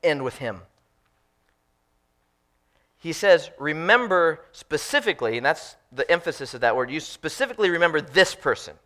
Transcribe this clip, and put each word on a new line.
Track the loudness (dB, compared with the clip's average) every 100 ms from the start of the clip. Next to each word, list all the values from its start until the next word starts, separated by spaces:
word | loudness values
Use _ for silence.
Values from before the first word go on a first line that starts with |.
end | 0 -2
with | -4 -6
him. | -10 -10 -16 _ _ _ _ _ _ _ _ _ _ _ _ _ _ _ _ _ _ _ _ _ _ _
He | -10
says, | -2 6 6 4 -8
"Remember | -6 -4 2 2 4 2 2 0 -12
specifically," | -20 -8 -8 -2 -2 0 -2 -2 0
and | 0
that's | -2 -6 -20 _
the | -8 0
emphasis | 0 0 -8 -10
of | -2
that | 0 2
word, | -2
"you | -6
specifically | -10 -10 -10 -4 -4 0 0
remember | 2 2 2
this | 0 2 2 2
person." | -2 -2 -6 -20